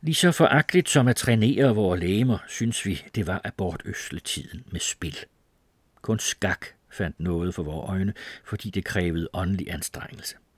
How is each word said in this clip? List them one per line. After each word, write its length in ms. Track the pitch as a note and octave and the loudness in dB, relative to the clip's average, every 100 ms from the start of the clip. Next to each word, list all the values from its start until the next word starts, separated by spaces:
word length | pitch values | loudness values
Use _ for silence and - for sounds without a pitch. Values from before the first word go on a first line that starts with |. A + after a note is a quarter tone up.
Lige 140 | D#3 D#3 | 0 4
så 160 | F3+ | 4
foragteligt 580 | D#3+ - C#3+ - A#2 A#2+ | 6 6 6 4 2 4
som 180 | D3 B2 | 6 6
at 80 | A#2+ | 4
trænere 600 | - A#2 G#2+ C#3 C3+ G#2+ | 4 4 4 6 4 4
vore 240 | G2+ F2+ | 2 2
legemer, 380 | F2 G2+ B2+ G#2 - | 2 2 4 2 -2
synes 380 | - A2+ B2 G2 | -4 -2 -2 -4
vi, 180 | F#2+ - - | -4 -4 -6
det 120 | F#2+ | -4
var 140 | F2+ | -4
at 100 | F#2+ | -6
bortøsle 640 | - F#2 D#2+ - F#2 - E2+ | -4 -4 -4 -10 -10 -10 -10
tiden 440 | - - - - - | -8 -8 -8 -14 -10
med 80 | E2 | -8
spil. 380 | - - E2 - - _ _ _ _ _ _ _ | -6 -6 -8 -10 -14 _ _ _ _ _ _ _
Kun 180 | - A2 | -2 -2
skak 460 | - - F#2+ E2 - _ _ | -2 -4 -4 -4 -8 _ _
fandt 280 | - F2+ - | -6 -6 -4
noget 360 | E2+ E2+ F2 F2+ | -2 -2 -2 -4
for 80 | |
vore 240 | D2+ D#2 - | -6 -6 -4
øjne, 260 | F#2+ G2 - - - | -2 -2 -4 -12 -18
fordi 260 | - G#2+ G#2+ | -10 -8 -6
det 160 | F#2+ - | -6 -4
krævede 440 | G#2 F2 E2 E2 | -2 0 0 -4
åndelig 400 | - F2+ F#2+ - | -4 -2 -2 -4
anstrengelse. 600 | D2 D2+ - - - - - _ | -8 -8 -10 -14 -14 -14 -14 _